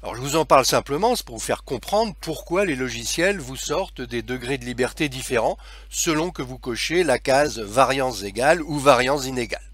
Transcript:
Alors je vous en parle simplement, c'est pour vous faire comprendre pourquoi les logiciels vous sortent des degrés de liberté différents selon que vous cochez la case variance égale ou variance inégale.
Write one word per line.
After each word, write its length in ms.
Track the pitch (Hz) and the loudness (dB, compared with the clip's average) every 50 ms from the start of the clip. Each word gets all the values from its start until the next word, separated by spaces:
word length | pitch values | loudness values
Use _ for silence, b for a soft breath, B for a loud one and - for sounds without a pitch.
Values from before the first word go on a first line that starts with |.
Alors 120 | - 107 98 | -10 -10 -10
je 80 | 117 | -8
vous 140 | 127 143 139 | -6 -2 0
en 100 | 165 151 | 0 4
parle 180 | - 165 139 123 | 6 6 6 6
simplement, 500 | - 147 127 110 - 139 151 196 240 247 | 4 2 0 0 0 -2 0 2 2 0
c'est 120 | - - | 0 -4
pour 100 | - 120 | -10 -12
vous 80 | 110 - | -10 -4
faire 180 | - 120 - | -4 -4 -4
comprendre 520 | - - 143 117 - - - 208 233 220 165 - | -4 -6 -8 -6 -4 0 2 2 2 0 -4 -10
pourquoi 420 | - 165 151 - - - 165 185 208 | -8 -8 -8 -8 -6 -4 0 0 0
les 120 | 185 143 | 0 0
logiciels 600 | 127 131 123 117 117 113 110 - - 165 196 202 190 | -2 -4 -4 -4 -6 -6 -6 -2 2 2 2 2 -2
vous 180 | 139 123 135 | -6 -10 -10
sortent 440 | 123 - - 147 170 190 - - - | -10 -6 -4 -4 -4 -4 -6 -8 -12
des 220 | 131 117 120 120 | -10 -6 -6 -6
degrés 340 | 110 113 127 127 120 120 143 | -4 -4 -8 -6 -4 -4 -6
de 80 | 131 120 | -4 -4
liberté 460 | 123 123 117 123 117 - - 156 147 | -8 -2 -2 -2 -2 0 -2 -2 -2
différents 480 | 127 131 123 - 131 117 110 139 190 B B B B B B B | -2 -6 -6 0 0 2 2 0 -2 B B B B B B B
selon 400 | - - - 175 160 151 165 180 | -6 -4 0 0 0 0 0 -2
que 100 | 165 - | -4 -8
vous 160 | 143 123 131 | -8 -8 -10
cochez 480 | 123 - 127 117 110 - - 160 180 180 | -10 -6 -6 -4 -4 -2 0 2 2 4
la 140 | 147 127 117 | 4 2 2
case 400 | - - 131 135 147 151 113 117 | 2 2 4 4 4 2 0 -6
variance 640 | 110 98 104 127 135 123 135 139 135 127 120 98 | -8 -2 4 4 4 4 4 0 0 0 -2 -4
égale 400 | 98 101 95 104 123 147 170 175 | -8 -6 -4 2 4 4 4 4
ou 160 | 151 151 147 147 | 2 -4 -4 4
variance 480 | 131 143 135 120 127 127 139 147 131 | 6 6 8 8 6 2 2 0 -2
inégale. 340 | 131 131 127 120 107 - - - - | -4 -2 -4 -4 -4 -6 -10 -10 -16